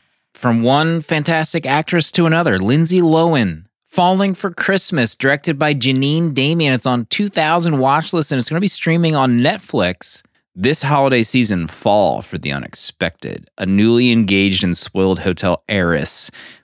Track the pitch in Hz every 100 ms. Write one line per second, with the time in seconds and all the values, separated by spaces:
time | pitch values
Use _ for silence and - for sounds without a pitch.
0 | _ _ _ - 123 117 117 139 160 165
1 | 156 156 151 160 160 170 156 143 - 175
2 | 156 - 165 160 165 92 98 143 160 180
3 | 165 160 165 156 101 80 92 _ _ -
4 | 180 190 196 180 196 170 - 196 - 156
5 | 117 - 135 147 - 143 151 143 123 131
6 | 139 156 170 135 139 170 147 131 131 123
7 | 113 - 208 170 156 170 170 147 131 147
8 | 160 170 147 135 120 160 196 - - 165
9 | 170 151 131 120 135 104 - 127 90 92
10 | - - - _ _ - 110 156 139 143
11 | 139 127 113 127 113 95 80 - 110 104
12 | 92 53 - 87 76 71 - - - -
13 | 85 - 60 50 - - 95 98 110 117
14 | 123 117 101 98 98 92 92 87 - 98
15 | 95 90 98 90 98 87 - 101 87 80
16 | 71 - - - - -